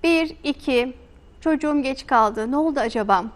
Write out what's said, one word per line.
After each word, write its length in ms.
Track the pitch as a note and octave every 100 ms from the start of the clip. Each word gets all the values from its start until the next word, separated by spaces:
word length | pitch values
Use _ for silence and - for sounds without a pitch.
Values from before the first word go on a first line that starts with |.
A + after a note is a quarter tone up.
bir, 320 | E4 E4 D#4+ -
iki, 500 | D4 C#4+ - B3 B3+ B3 - - - -
"Çocuğum 400 | D#4+ D4+ D4+ D4
geç 240 | C4 C4+ -
kaldı, 440 | B3+ G#3+ A3 A3
ne 60 | C#4
oldu 220 | D#4+ C#4+
acaba? 440 | A3+ A#3 G#3 G3 A3